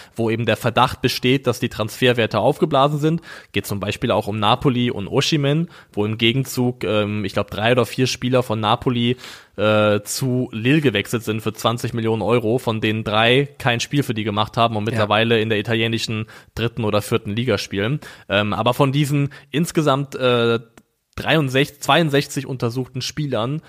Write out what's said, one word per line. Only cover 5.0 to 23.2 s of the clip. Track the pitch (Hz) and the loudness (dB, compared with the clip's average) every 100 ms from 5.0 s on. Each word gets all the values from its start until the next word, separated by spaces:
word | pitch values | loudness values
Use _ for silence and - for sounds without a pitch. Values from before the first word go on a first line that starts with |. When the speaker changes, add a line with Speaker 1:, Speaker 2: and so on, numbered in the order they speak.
| 98 | -2
Speaker 1:
Osimhen, | 120 - 156 139 151 170 - - | -2 0 0 0 0 -2 -8 -10
wo | - | -4
im | 107 110 | -2 2
Gegenzug, | 117 127 131 - 123 127 | 2 2 -2 0 -2 0
ähm, | 90 104 104 107 | 0 0 0 -2
ich | 98 | -4
glaub, | - 101 | -4 -4
drei | 92 110 | -2 2
oder | 123 113 | 2 2
vier | - 127 | 0 -2
Spieler | - 123 127 | -2 0 0
von | 120 110 | 0 -2
Napoli, | 107 120 - 120 120 120 - - - - | 0 0 0 0 0 -2 -6 -20 -18 -2
äh, | 107 107 107 104 | 2 4 4 2
zu | - - 135 127 123 | -2 -4 -2 -2 -2
Lille | 110 120 156 | -2 2 4
gewechselt | 143 101 - 120 | 4 2 -2 -4
sind | 107 110 | -2 -4
für | 110 | -4
zwanzig | - 117 120 117 | -2 -2 -2 -4
Millionen | 117 113 110 | -4 -2 -2
Euro, | 98 120 110 127 | 0 0 2 0
von | - 110 | -2 -2
denen | 110 107 | 0 -2
drei | 110 107 113 127 143 - | -2 2 4 4 0 -2
kein | 135 117 | -2 -2
Spiel | - 143 | -2 -2
für | 131 | -2
die | 113 | -2
gemacht | 107 104 110 - | -2 -2 -2 0
haben | 117 110 | 0 0
und | 104 | -2
Speaker 2:
Ja. | |
Speaker 1:
mittlerweile | 110 104 107 113 117 | -2 0 2 2 2
in | 110 | 2
der | 107 | -2
italienischen | 107 113 113 113 - 110 110 - - | 0 0 0 -2 -4 -6 -8 -14 -14
dritten | - 117 - | -4 -4 -2
oder | 107 104 | 0 0
vierten | - 113 - 104 | 0 -2 -2 -2
Liga | 127 98 | 0 -2
spielen. | - 95 107 147 - - - | -2 -2 -2 -2 -6 -20 -2
Ähm, | 101 104 | 0 0
aber | 104 113 123 | 0 0 2
von | 139 | 2
diesen | 139 139 143 143 - - | 2 0 0 -2 -6 -6
insgesamt, | 139 170 - 147 135 139 | -4 -2 0 2 0 -2
äh, | - 127 120 117 117 120 _ _ _ _ - | -2 0 2 2 0 -4 _ _ _ _ -8
dreiundsechzig, | 95 156 139 131 143 - | 0 0 2 0 0 -2
zweiundsechzig | - 147 160 139 - - 135 | 0 2 4 0 0 -6 -6
untersuchten | 127 120 123 123 131 | -4 -4 -4 -6 -8
Spielern | - - | -8 -6